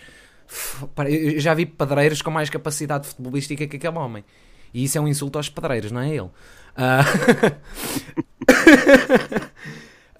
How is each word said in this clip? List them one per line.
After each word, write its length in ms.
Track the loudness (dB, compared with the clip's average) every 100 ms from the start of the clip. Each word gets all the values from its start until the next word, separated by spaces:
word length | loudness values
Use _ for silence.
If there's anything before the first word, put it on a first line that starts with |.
| -16 -20 -20 _ _
Uf, 360 | -12 -10 -10 -10 -6
pá, 140 | -2
eu, 220 | 0 0
eu 60 | 0
já 140 | 0
vi 120 | 0 -2
pedreiros 560 | -2 -2 2 2 0
com 100 | -4
mais 180 | -4 -4
capacidade 580 | -6 -8 -8 -6 -6 -6
futebolística 600 | -12 -8 -6 -6 -8 -8
que 80 | -8
aquele 200 | -8 -6
homem. 260 | -8 -10 -16 _ _ -20 -12
E 100 | -6 -4
isso 120 | -2
é 40 |
um 60 | -2
insulto 300 | -2 -4 -6
aos 100 | -8
pedreiros, 420 | -8 -4 -4 -4
não 100 | -6
é 80 | -4 -6
ele? 140 | -8 -14 -20 -20 -20 -4
Ah, 260 | 0 2
<laughs> 600 | 2 2 2 4 2 -2 -12 -12 -10 -10 -8 -10 -10 _ 2
<laughs> 1300 | 6 8 8 8 6 6 0 0 -6 -8 -16 -18 -18 -20 _ _ -2